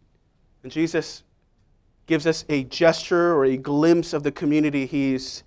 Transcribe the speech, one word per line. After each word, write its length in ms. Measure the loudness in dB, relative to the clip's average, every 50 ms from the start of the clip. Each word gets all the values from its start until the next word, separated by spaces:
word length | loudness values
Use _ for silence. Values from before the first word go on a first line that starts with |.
| _ _ _ _ _ _ _ _ _ _ _ _ -20
And 80 | -10
Jesus 520 | -4 -2 -2 0 0 -4 -4 -4 -10 -18 -20 _ _ _ _ _ _ _ _ _ _ _ _ _ _ _ _
gives 200 | -2 -2 0 2
us 200 | 0 -2 -2 -4 -2
a 160 | -2 -2 -2
gesture 680 | -4 -2 2 4 4 4 2 -2 0 0 2 2 2 2
or 120 | 2 2
a 120 | 2 0 0
glimpse 560 | -2 -2 0 2 4 4 4 4 2 -2 -6
of 100 | -4 -4
the 80 | -4
community 540 | -4 -2 -2 0 2 2 2 0 0 -2 -4
he's 580 | -2 -2 -2 0 0 -2 -2 -4 -8 -14 -16 -18